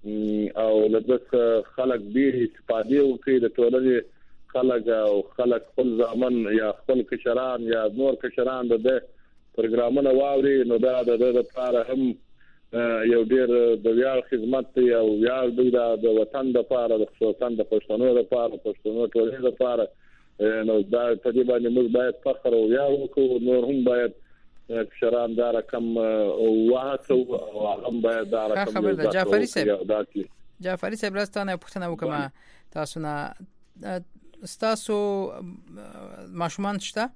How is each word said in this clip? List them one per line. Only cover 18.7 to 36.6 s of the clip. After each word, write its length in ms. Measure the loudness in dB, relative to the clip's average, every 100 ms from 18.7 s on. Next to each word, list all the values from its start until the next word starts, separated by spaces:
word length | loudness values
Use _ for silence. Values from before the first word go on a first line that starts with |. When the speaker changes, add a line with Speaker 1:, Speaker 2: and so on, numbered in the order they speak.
| -6 -6 -2 0
Speaker 1:
ټولنې 280 | 0 0 0 -2
دپاره. 360 | 0 -2 0 -4
آه، 760 | -6 -20 _ _ -2 0 0
نو 180 | 0 0
دا 340 | 2 0 0 0
په 140 | 0
دې 120 | 0 2
باندې 200 | 2 2 2
موږ 100 | 2 2
باید 180 | 0 -2 -4
فخر 280 | -2 0
او 160 | 2 2
ویاړ 220 | 2 2 0
وکړو. 440 | -2 0 2 2
نور 220 | 2 2 2
هم 140 | 0
باید، 280 | 2 2 -2 -6 -20 -20 -20 -20 -8
آه، 140 | -6
کشران 520 | -6 -2 0 0 -2 -2
دا 160 | 0
رقم، 460 | -2 -4 -6 -2 0
آه، 300 | 0 0 0 2 2 4 4
وهڅوو 600 | 2 0 -6 0 0 2 -6
او 320 | -6 -6 -4
هغه 220 | -4 -4
هم 120 | -2
باید 280 | 0 0 -2
دا 180 | -2 0
Speaker 2:
ښه 40 |
Speaker 1:
رقم 200 | -2 -2
Speaker 2:
خبر 180 | -2 -2
Speaker 1:
یو 60 | 0
Speaker 2:
ده. 80 |
Speaker 1:
ځای 100 | 0
Speaker 2:
جعفري 320 | 0 2 0 0
Speaker 1:
وکړي 0 |
Speaker 2:
صاحب، 220 | -2 0
Speaker 1:
او 160 | -2
داسې. 420 | 0 -2 -2 -8 -10 -14 -20 _
Speaker 2:
جعفري 340 | -8 -6 -6 -6
صاحب، 200 | -6 -4
راز 160 | -6
تا 120 | -6
نه 120 | -6 -6
پوښتنه 300 | -8 -8 -8
وکړم 220 | -6 -6
Speaker 1:
بله. 240 | -4 -8 -12 -20 -20 -14
Speaker 2:
تاسو 280 | -10 -10 -8
نه. 340 | -8 -6 -8 -14 -20 _ -20 -16 -10
آه، 160 | -10 -12 -20 -20 -20
ستاسو، 500 | -18 -6 -4 -4 -4 -4 -2 -4 -6
آه، 920 | -10 -16 -18 -20 -20 -20 -20 -20 -18 -16
ماشومان 520 | -8 -8 -4